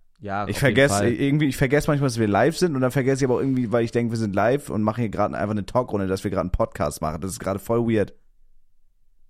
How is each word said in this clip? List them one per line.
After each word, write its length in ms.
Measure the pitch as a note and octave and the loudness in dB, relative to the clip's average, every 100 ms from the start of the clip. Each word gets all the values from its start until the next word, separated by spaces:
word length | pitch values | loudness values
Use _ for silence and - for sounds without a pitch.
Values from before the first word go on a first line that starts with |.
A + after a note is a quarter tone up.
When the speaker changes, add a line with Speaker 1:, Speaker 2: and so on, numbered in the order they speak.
| _ _ | _ _
Speaker 1:
Ja, 220 | G2 G2 | -8 -6
Speaker 2:
Ich 0 | |
Speaker 1:
auf 60 | G2+ | -6
jeden 100 | - | 0
Speaker 2:
vergess, 340 | C#3 A2+ C#3 G2+ | 2 4 4 4
Speaker 1:
Fall. 140 | G#2 | 2
Speaker 2:
irgendwie, 320 | A#2+ C#3 D3 D3 | 0 0 2 0
ich 100 | - | 0
vergess 300 | C3+ C#3 A2+ | 2 2 2
manchmal, 220 | C#3+ C#3 | 0 0
dass 100 | A#2 | 0
wir 80 | G#2+ | 2
live 320 | G2+ C#3 D#3+ | 4 2 2
sind 160 | F3 | 0
und 60 | C3 | 0
dann 100 | B2+ | 0
vergesse 340 | C#3+ B2+ C3 | 0 0 2
ich 40 | C3 | 2
aber 60 | A2+ | 2
auch 40 | |
irgendwie, 300 | C3+ B2+ A#2 | 2 0 0
weil 140 | A#2+ | 0
ich 80 | A#2 | 0
denk, 180 | A#2+ A#2 | 0 0
wir 80 | A2+ | -2
sind 160 | G#2+ | 0
live 340 | G2 A2 C#3+ C#3+ | 2 2 2 -2
und 140 | F#2 | -2
machen 180 | G#2+ A2 | -2 0
hier 80 | A2 | -2
grad 220 | F#2 G#2 | 0 -2
einfach 180 | B1+ G#2 | 0 -4
eine 120 | G#2+ | -4
Talkrunde, 440 | F#2 B2 B2 G2+ F#2+ | -2 -2 0 -2 -2
dass 160 | F#2+ | -2
wir 80 | G#2 | -2
grad 80 | F#2 | -2
einen 100 | F2 | -2
Podcast 500 | - A2+ - D2+ - | 0 -2 -2 -4 -2
machen. 200 | D2+ D#2 | -6 -4
Das 100 | F#2+ | -8
ist 80 | - | -6
gerade 220 | F#2 G2 | -6 -6
voll 260 | - A#2 A#2 | -2 -2 2
weird. 260 | G#2+ F#2+ - - _ - - - _ - _ _ _ - | 0 0 -6 -20 _ -20 -20 -20 _ -20 _ _ _ -20